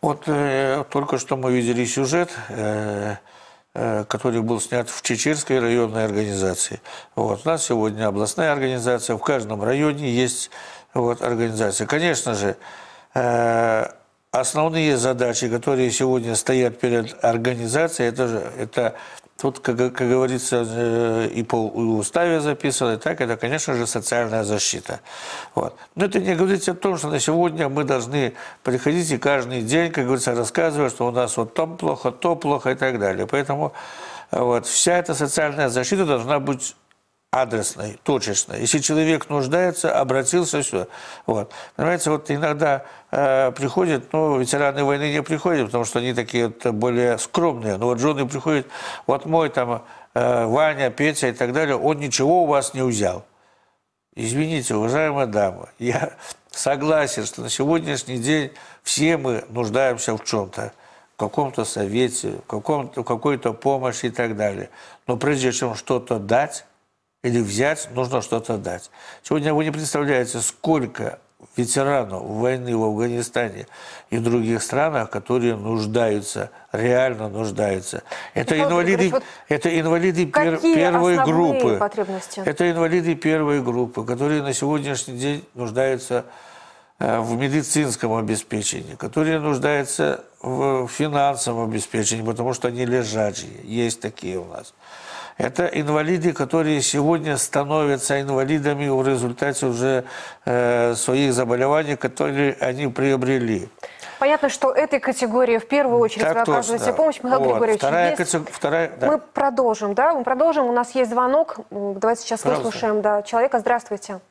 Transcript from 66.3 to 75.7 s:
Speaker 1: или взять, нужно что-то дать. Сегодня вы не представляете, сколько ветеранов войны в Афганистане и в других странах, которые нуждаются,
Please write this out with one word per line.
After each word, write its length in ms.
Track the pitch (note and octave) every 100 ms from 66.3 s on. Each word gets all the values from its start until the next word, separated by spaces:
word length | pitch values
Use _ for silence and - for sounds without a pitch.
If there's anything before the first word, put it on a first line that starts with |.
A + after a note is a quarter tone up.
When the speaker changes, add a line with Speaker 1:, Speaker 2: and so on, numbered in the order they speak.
| A#2 D3 - - _ _ _ _ _
Speaker 1:
или 160 | B2 A#2+
взять, 480 | G#2 G2+ C#3 D#3 -
нужно 280 | A#2+ B2+ B2+
что-то 360 | G#2 A#2 A2 A2
дать. 320 | G2 F2 - - - -
Сегодня 280 | - D3+ D3
вы 120 | D3+
не 80 | D#3
представляете, 640 | D3+ D3+ D3 C#3+ C3 B2 A#2
сколько 800 | A2+ - - D#3+ A#2+ - A2 - _ _ - -
ветеранов 640 | A#2+ C#3 C#3 C#3 A2 F#2+
войны 540 | - G#2+ A#2+ B2+ B2 A2+
в 80 |
Афганистане 800 | A2 G#2+ A#2+ A#2+ A#2 - A#2 G2 - - - - -
и 100 | A#2+
в 40 |
других 400 | A#2 A#2+ A2+ A2+
странах, 480 | - B2+ D#3 C#3+ A2
которые 460 | G#2+ G#2 B2+ A#2+ A2
нуждаются, 920 | G#2